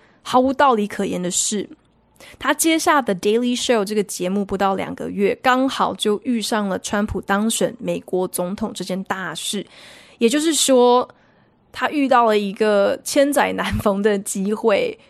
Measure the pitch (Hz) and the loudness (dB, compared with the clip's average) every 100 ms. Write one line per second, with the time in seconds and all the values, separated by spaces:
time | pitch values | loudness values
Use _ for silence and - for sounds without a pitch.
0 | _ _ - 254 262 262 285 220 208 - | _ _ 0 2 2 4 4 4 0 -4
1 | 196 180 180 - - 208 - - _ _ | -4 -4 -2 -2 -2 -4 -6 -14 _ _
2 | _ _ - - 262 294 330 320 349 302 | _ _ -20 -6 -2 0 2 2 4 2
3 | 233 180 208 226 247 247 - 226 196 214 | 2 0 0 2 0 0 2 0 2 -2
4 | 202 - 180 202 196 196 196 190 147 - | -4 -4 -2 -2 -2 -2 0 0 -6 -8
5 | 160 185 190 - 262 254 269 - 185 196 | -8 0 0 0 2 2 0 0 -2 -2
6 | 214 208 - 233 202 220 202 185 - 208 | -2 -2 -2 -4 -2 -2 -2 -4 -4 -4
7 | 208 190 - 196 220 - 190 - 185 175 | -2 -4 -2 0 0 0 -2 -2 -6 -6
8 | - 185 180 - 180 214 202 202 185 185 | -4 -4 -2 -4 -6 -6 -8 -8 -8 -8
9 | 190 190 175 156 - 208 - - - - | -6 -6 -6 -8 -6 -8 -10 -18 -20 -20
10 | - - 233 294 320 285 - 254 247 247 | -20 0 0 2 0 0 4 6 6 4
11 | - _ _ _ _ _ _ - 254 302 | 0 _ _ _ _ _ _ -6 -4 0
12 | 269 247 233 208 202 - 214 202 202 185 | 2 4 4 2 0 0 2 4 2 0
13 | - 294 285 277 190 185 196 202 214 196 | -2 2 2 2 0 -2 -4 -2 0 0
14 | 214 202 - 196 196 220 226 196 165 - | 0 0 -2 -4 -4 0 2 2 0 -6